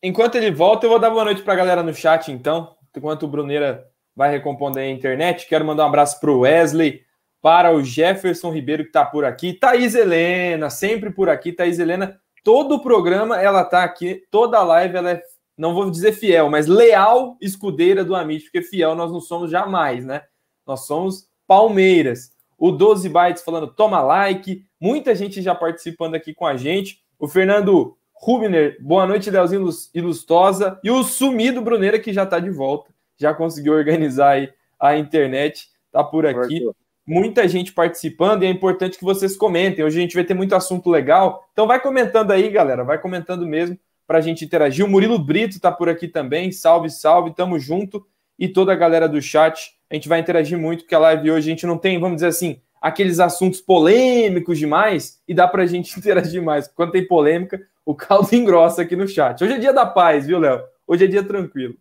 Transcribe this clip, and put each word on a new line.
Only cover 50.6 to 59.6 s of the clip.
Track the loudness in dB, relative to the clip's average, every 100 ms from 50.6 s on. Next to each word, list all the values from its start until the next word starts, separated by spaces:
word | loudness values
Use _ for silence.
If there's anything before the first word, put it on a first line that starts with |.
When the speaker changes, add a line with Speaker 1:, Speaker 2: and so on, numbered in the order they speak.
| -4 -6
Speaker 1:
porque | 0
a | 4
live | 4 4 2
hoje | 0 -2
a |
gente | -4 -4
não | -2
tem, | -2 -2
vamos | -2 -2
dizer | -2
assim, | -2 -6 -8 _ _
aqueles | -6 0 -2 2
assuntos | 2 2 -2 -2
polêmicos | 2 4 6 6 4 4 2 0 -2 -4
demais, | 0 0 0 -2 -6 _ -6
e |
dá | 2 2
pra | 4 0
gente | -2 -6
<laughs> | -6
interagir | 0 0 0 -6
mais. | -2 -4 -4
Quando | -6 -2
tem | -2 0
polêmica, | 2 4 0 -4 -12 -16 _
o | -10
caldo | -10 0 2 4
<laughs> |
engrossa | 2 4 6 4 2
aqui | -4 -4
no | -4
chat. | -2 -2 0
Hoje | -2
é |
dia | 0